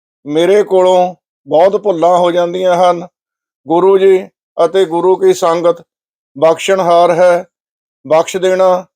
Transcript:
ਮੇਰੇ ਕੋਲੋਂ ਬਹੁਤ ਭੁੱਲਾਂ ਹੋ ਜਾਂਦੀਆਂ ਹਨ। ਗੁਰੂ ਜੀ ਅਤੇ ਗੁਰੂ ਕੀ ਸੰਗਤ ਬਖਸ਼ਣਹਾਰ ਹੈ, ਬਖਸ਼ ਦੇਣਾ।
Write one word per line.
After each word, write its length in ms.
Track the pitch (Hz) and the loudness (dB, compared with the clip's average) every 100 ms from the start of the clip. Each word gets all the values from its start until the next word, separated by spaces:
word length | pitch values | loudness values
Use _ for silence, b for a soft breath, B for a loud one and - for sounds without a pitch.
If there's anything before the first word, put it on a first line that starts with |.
| _ _ | _ _
ਮੇਰੇ 380 | 139 151 175 208 | -6 -2 2 0
ਕੋਲੋਂ 520 | 202 190 185 185 180 180 _ _ 139 | 2 0 2 2 0 -4 _ _ -4
ਬਹੁਤ 300 | 147 190 196 | 0 2 0
ਭੁੱਲਾਂ 400 | 208 170 170 180 | -4 0 0 2
ਹੋ 120 | 175 | 0
ਜਾਂਦੀਆਂ 460 | 170 175 180 185 175 | -2 -4 -4 -2 0
ਹਨ। 300 | 180 175 175 _ _ _ _ _ - | 0 -2 -6 _ _ _ _ _ -4
ਗੁਰੂ 300 | 165 190 196 | 0 2 2
ਜੀ 200 | 196 185 196 _ _ - | 2 0 -2 _ _ -4
ਅਤੇ 200 | 165 196 | -2 0
ਗੁਰੂ 300 | 180 170 180 185 | -2 -2 -2 0
ਕੀ 180 | 190 | 0
ਸੰਗਤ 480 | 180 175 170 170 170 - _ _ _ _ 135 | 0 -2 0 -2 -4 -8 _ _ _ _ -2
ਬਖਸ਼ਣਹਾਰ 760 | 160 165 - 190 175 170 175 | -2 0 -2 -2 0 2 2
ਹੈ, 340 | 165 180 175 185 _ _ _ _ _ | 2 2 0 -4 _ _ _ _ _
ਬਖਸ਼ 320 | 135 156 165 190 | -2 -2 -2 -4
ਦੇਣਾ। 500 | 185 185 185 180 180 | -2 0 0 0 -6